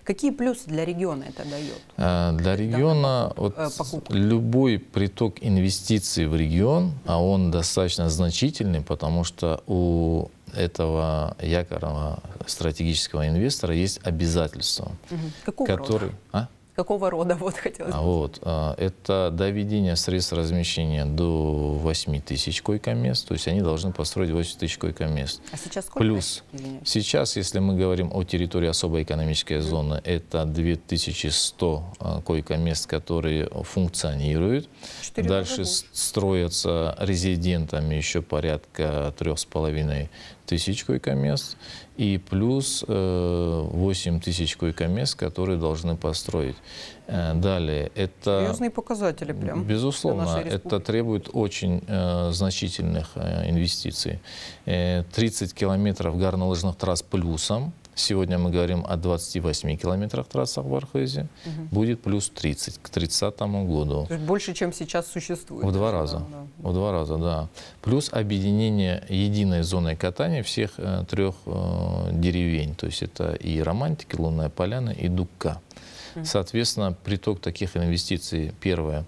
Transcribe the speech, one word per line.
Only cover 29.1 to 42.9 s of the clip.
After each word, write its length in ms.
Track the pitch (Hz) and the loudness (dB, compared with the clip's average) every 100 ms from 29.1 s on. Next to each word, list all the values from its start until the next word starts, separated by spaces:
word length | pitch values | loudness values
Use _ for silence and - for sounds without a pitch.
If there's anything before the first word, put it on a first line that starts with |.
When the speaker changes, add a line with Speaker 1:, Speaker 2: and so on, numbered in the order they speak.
| 78 78 76 - 76 | 0 0 0 0 -2
Speaker 1:
Мгм. 40 | 78 | 0
Speaker 2:
зоны, 320 | 80 76 76 | 0 0 -2
это 440 | - 82 - 82 78 | -2 -2 -2 -2 0
две 300 | 78 85 82 | 2 2 0
тысячи 500 | - 85 - 87 78 | -2 -2 -2 -4 -2
сто, 580 | - - - 87 78 87 - | 0 -2 0 0 0 -6 -8
а, 220 | 82 80 | -6 -4
койко-мест, 640 | - 80 76 78 82 78 - | -2 -2 0 0 0 0 -2
которые 640 | 78 - 85 80 78 - 76 | -4 -2 -2 0 0 -2 -4
функционируют. 1040 | - 95 87 - 78 71 73 78 95 135 139 - - - | -4 -2 0 0 -2 -2 0 2 2 0 -4 -14 -16 -14
Speaker 1:
Четыре 260 | - - 175 | -8 -2 2
Speaker 2:
Дальше 300 | 98 - - | 2 0 -2
Speaker 1:
раза 120 | 90 | -2
Speaker 2:
с-, 140 | - - | -2 -4
строятся 1040 | - - 107 95 92 87 - 87 82 82 - | -4 -2 2 2 2 2 0 0 0 0 -2
резидентами 960 | 98 92 92 87 90 85 78 76 78 78 | 0 2 2 2 2 2 0 -2 0 0
ещё 260 | - 87 | 0 -2
порядка 920 | 85 78 80 76 - - 78 73 73 - | -2 -2 0 -2 -6 -4 -2 0 -2 -2
трёх 200 | 80 78 | -2 -2
с 60 | |
половиной 640 | - 82 78 76 76 71 76 - - - - | -4 -2 -2 0 0 -2 -4 -10 -20 -18 -4
тысяч 380 | 85 98 104 | -2 0 -2
койко-мест 720 | - - - 69 69 - - - - - - - | -2 -2 0 0 0 0 -4 -12 -16 -16 -14 -2
и 220 | 107 95 | 0 0
плюс, 640 | - 95 113 135 131 - | 0 0 2 2 0 -4
э, 720 | - | -2